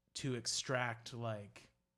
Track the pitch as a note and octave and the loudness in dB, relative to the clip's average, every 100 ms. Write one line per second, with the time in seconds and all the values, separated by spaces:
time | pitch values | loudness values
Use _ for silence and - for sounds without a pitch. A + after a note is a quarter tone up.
0 | _ - C#3 A#2+ A#2 - - C3 B2 A2+ | _ -4 0 0 2 0 4 4 4 0
1 | - A#2 A#2 G#2+ G2+ - - _ _ | -6 -2 -2 -2 -6 -12 -20 _ _